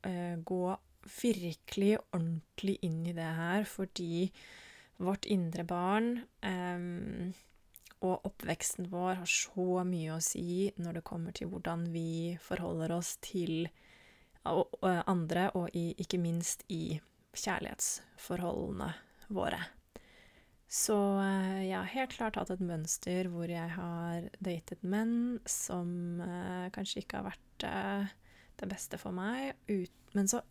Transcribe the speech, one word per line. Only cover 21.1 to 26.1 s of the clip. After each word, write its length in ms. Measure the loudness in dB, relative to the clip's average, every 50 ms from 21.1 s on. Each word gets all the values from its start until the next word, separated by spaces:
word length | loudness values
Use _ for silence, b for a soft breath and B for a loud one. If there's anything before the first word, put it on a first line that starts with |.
| 4 4
eh, 480 | 4 4 4 4 2 2 0 0 0 0
jeg 80 | 0 0
har 120 | -2 -2 0
helt 220 | -2 -2 -2 -2 -2
klart 200 | -2 0 0 -2
hatt 120 | -2 -2
et 120 | 0 0 0
mønster 640 | 0 0 -2 -2 -2 -4 -2 0 0 0 2 2 0
hvor 180 | 0 -2 -2 -2
jeg 220 | -2 -2 -2 -2 -4
har 520 | -4 -2 -2 -2 -2 -2 -2 -2 -2 -4 -6 -8 -4
datet 400 | -2 -2 -2 -2 -4 -8 -10 -6 -2
menn 540 | 0 2 2 2 2 2 2 2 0 -2 -4 -4
som, 760 | -2 -2 -2 -2 -2 -2 -2 -2 -2 -2 -2 -2 -2